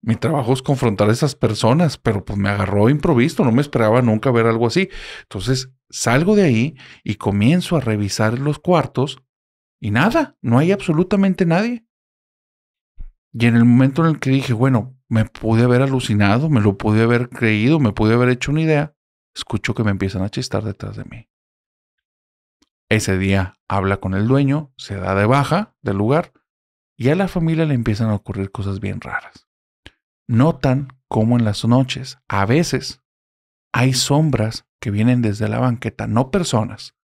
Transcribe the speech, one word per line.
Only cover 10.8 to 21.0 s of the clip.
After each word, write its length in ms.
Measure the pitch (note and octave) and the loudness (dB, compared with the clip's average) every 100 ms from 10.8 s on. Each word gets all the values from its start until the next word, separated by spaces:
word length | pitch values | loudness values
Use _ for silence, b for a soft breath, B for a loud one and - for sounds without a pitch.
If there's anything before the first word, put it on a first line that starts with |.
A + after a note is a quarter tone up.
| - D3+ F#3 G3+ G3 F#3 F3 | 0 0 0 2 0 2 2
nadie. 400 | E3 A3+ A#3+ _ _ _ _ _ _ _ _ _ _ _ - - _ _ | 2 0 -6 _ _ _ _ _ _ _ _ _ _ _ -18 -18 _ _
Y 120 | - A#2 | 0 2
en 100 | A#2 | 4
el 100 | A#2+ | 6
momento 380 | A#2+ C3+ C3+ | 6 4 2
en 80 | E3 | 0
el 80 | D3 | 0
que 100 | C3+ | 0
dije, 240 | C3+ C3 | -2 0
bueno, 440 | A2 C3 B2 G2+ - _ | 0 2 0 -2 -14 _
me 160 | A2+ A2 | -2 -2
pude 380 | - A2 A2+ | -4 0 2
haber 180 | B2 B2 | 4 4
alucinado, 680 | C3+ C3 - G#2 G2+ A2 D#3 | 2 -2 0 0 2 2 2
me 120 | C3+ | 2
lo 160 | G#2 G2 | 2 0
pude 260 | G#2+ G#2+ | 0 2
haber 260 | A2+ A#2+ B2 | 2 2 -2
creído, 500 | - A2 G#2+ A2+ D#3+ | -2 0 2 2 2
me 140 | B2 | 2
pude 200 | G2 G#2+ | 2 2
haber 160 | A#2 B2 | 4 2
hecho 220 | B2+ C#3 | 0 -2
una 100 | D3+ | -2
idea, 340 | D#3+ D3+ D3 _ _ _ _ - | 0 0 -2 _ _ _ _ -18
escucho 380 | - G#2 - | -8 -6 -4
que 100 | A2+ | -2
me 80 | G#2+ | -2
empiezan 320 | G2 G2 F#2 | 0 -4 -4
a 60 | G2 | -6
chistar 340 | - B2+ G#2 | -6 -6 -6
detrás 340 | G#2+ G2+ G2+ | -6 -10 -12
de 80 | G2+ | -12